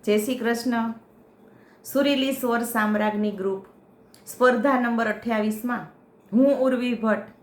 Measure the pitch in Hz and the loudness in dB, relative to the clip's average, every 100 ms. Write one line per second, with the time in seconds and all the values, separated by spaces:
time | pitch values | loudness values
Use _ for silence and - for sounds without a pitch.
0 | - 214 208 254 226 233 254 233 226 226 | 2 0 2 -2 -2 0 0 -2 -2 -6
1 | - - - _ - - - - - 262 | -14 -20 -20 _ -20 -20 -20 -20 -4 0
2 | 285 277 269 262 247 233 233 233 214 208 | 2 2 0 -2 0 -2 0 0 0 2
3 | 214 208 208 185 190 190 - - _ _ | 0 0 -2 -2 -4 -6 -10 -20 _ _
4 | _ - - - 254 240 277 254 240 233 | _ -20 -20 2 4 4 2 2 0 0
5 | 220 214 233 220 208 214 247 233 156 - | -2 -4 -4 -2 -2 -2 -4 -6 -8 -18
6 | - _ _ 220 269 269 262 254 247 226 | -20 _ _ 2 4 4 2 0 -2 -2
7 | 220 208 - - | 0 -2 -4 -18